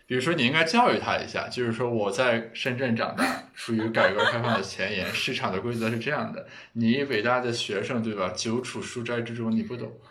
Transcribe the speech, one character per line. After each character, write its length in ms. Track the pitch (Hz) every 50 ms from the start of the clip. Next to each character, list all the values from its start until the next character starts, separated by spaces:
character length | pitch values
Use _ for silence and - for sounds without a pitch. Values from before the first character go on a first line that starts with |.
| _
比 80 | - 123
如 60 | 127
说， 140 | 123 160 175
你 120 | 160 120
应 60 | 120
该 140 | 143 160 165
教 260 | 165 - 233 247 208
育 80 | 127 101
他 160 | - - 95
一 100 | 82 -
下， 220 | - - 98 - -
就 160 | - 123 123
是 80 | 117
说 180 | 110 113 127 120
我 220 | 117 110 104 101
在 400 | 98 131 131 123 117 117 113 - -
深 240 | - - 131 123 120
圳 160 | 135 123 113
长 220 | 113 - - -
大， 80 | - 262 - - - - - -
属 200 | - - - 117
于 140 | 110 110 113
改 200 | 110 123 107 92
革 100 | 95 104 -
开 140 | - 123 117
放 140 | 120 120 113
的 80 | -
前 300 | 95 - - - 95 98
沿， 160 | 104 95 87 80 -
市 200 | - - - 127
场 160 | - - 107
的 120 | 92 92
规 120 | - 120 120
则 160 | 113 113 110
是 80 | 120 113
这 140 | 117 135
样 220 | 147 139 117 113 -
的， 120 | - - - - - - - -
你 320 | 113 117 113 120 139 143
伟 160 | 135 127 104
大 180 | 104 120 127 127
的 140 | 123 120 117
学 280 | 117 - - 104 95
生， 220 | 107 - 135 120 110
对 100 | 113 107
吧？ 180 | 98 92 87 -
久 240 | - - 117 110 127
处 220 | 123 - - 117
书 200 | 110 107 - 123
斋 200 | 113 120 120 117
之 120 | 117 117 117
中， 160 | 120 113 113
你 140 | 113 113 -
不 140 | - 123 120
懂。 120 | 123 - - - - -